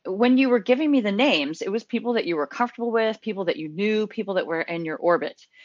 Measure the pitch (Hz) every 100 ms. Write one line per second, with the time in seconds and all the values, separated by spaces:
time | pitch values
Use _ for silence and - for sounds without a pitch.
0 | - 190 240 254 269 240 190 254 311 277
1 | 208 202 277 170 143 165 - 220 - 233
2 | 233 233 160 165 139 - 240 - 233 226
3 | 220 220 220 196 175 156 156 156 208 214
4 | 214 - 196 185 127 165 - 170 160 156
5 | 170 170 - - - _